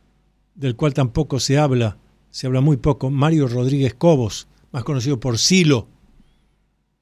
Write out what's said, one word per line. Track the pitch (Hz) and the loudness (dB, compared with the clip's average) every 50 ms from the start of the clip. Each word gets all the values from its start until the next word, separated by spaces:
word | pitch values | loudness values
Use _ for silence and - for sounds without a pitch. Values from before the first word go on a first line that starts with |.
| _ _ _ _ _ _ _ _ _ _ _ | _ _ _ _ _ _ _ _ _ _ _
del | 180 139 131 117 | -8 -6 -6 -4
cual | - 156 147 131 | -2 -2 -2 0
tampoco | 151 131 117 - 165 147 - 147 127 | 0 -2 0 0 -2 -4 -2 -4 -4
se | - - 135 147 | -2 0 2 2
habla, | 151 143 127 123 117 107 - - _ _ _ _ _ _ | 2 2 2 0 0 -2 -4 -6 _ _ _ _ _ _
se | - - - 131 | -18 -10 -6 -2
habla | 131 131 | 0 2
muy | 135 156 151 | 2 2 2
poco, | 117 - 151 135 - 131 131 | 2 0 -2 -2 0 -2 -4
Mario | 143 135 139 160 165 156 139 | -2 0 0 2 2 2 0
Rodríguez | 123 117 123 123 131 143 139 135 120 - | 0 -2 -2 -2 0 0 0 0 -2 -2
Cobos, | - - 170 160 131 117 98 - - - _ _ _ _ _ - | 2 2 2 4 4 0 -2 -6 -8 -16 _ _ _ _ _ -10
más | 196 110 | -8 -6
conocido | - 147 131 110 143 143 110 | -4 -4 -4 -2 -2 -4 -2
por | - 131 113 113 | -2 -4 -2 0
Silo, | - - 185 190 170 151 139 113 - - _ _ _ _ _ _ - _ _ _ _ _ _ _ _ _ _ _ _ _ _ _ | 0 2 4 4 4 4 2 2 0 -8 _ _ _ _ _ _ -20 _ _ _ _ _ _ _ _ _ _ _ _ _ _ _